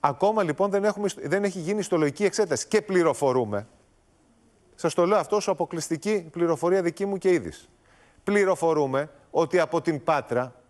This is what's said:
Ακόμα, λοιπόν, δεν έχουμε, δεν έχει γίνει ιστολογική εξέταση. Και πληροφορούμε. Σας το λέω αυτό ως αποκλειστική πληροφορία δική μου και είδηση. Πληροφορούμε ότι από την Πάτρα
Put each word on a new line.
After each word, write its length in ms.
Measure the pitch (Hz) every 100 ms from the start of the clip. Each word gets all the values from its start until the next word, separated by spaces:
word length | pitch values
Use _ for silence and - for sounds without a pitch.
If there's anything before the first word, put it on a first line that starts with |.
Ακόμα, 420 | 147 139 202 220
λοιπόν, 280 | 180 147 202
δεν 140 | 196
έχουμε, 240 | 208 196 202 -
δεν 220 | 143 185
έχει 140 | 202 185
γίνει 200 | 160 208
ιστολογική 460 | 185 170 151 139
εξέταση. 420 | 202 - 196 135 -
Και 160 | 214
πληροφορούμε. 840 | 208 185 165 135 139 127 113 104 113 _ _ _ _ _ _ _ _ _ _
Σας 200 | _ 170
το 120 | - 175
λέω 120 | 208
αυτό 180 | 160 208
ως 120 | 196
αποκλειστική 800 | 190 202 170 147 160 208 214 165
πληροφορία 520 | 170 170 156 170 190
δική 240 | 175 - 196
μου 100 | 196
και 120 | 185
είδηση. 360 | 175 87 - - _ _ _ _ _
Πληροφορούμε 840 | - 208 190 180 165 160 139 135 151 - _
ότι 280 | - 165 180
από 200 | 156 170
την 220 | 170 151
Πάτρα 500 | 139 151 127 117 131 - _